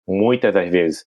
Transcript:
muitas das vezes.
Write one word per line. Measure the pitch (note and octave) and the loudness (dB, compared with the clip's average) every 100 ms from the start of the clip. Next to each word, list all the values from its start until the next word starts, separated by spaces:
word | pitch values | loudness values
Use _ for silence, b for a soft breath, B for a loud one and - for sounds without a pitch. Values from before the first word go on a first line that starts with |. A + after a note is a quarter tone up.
| - | -6
muitas | F#2+ A2+ B2 A2+ | 0 0 2 0
das | F#2+ E2+ | 0 0
vezes. | F2+ E2 D#2 - | 0 0 -4 -12